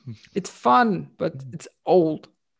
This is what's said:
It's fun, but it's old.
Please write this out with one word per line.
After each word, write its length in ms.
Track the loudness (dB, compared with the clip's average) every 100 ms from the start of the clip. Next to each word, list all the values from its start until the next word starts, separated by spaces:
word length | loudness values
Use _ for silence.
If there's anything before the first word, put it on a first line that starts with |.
| -18 -18 -12
It's 140 | -10 -10
fun, 640 | -4 2 4 2 -2 -6 -8
but 160 | -8 -8 -14
it's 160 | -14 -16 _
old. 440 | 2 4 4 -2 -10 _ _